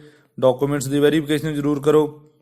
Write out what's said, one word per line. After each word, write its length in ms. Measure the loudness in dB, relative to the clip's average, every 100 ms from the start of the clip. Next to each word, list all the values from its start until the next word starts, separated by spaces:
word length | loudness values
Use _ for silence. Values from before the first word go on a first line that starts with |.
| -18 _ _ 0
ਡਾਕੂਮੈਂਟਸ 500 | 0 2 -2 -2 -2
ਦੀ 120 | 2
ਵੈਰੀਫਿਕੇਸ਼ਨ 540 | 2 2 -2 -4 -4 -4
ਜ਼ਰੂਰ 260 | -4 -2
ਕਰੋ 500 | 2 2 2 -6 -20 _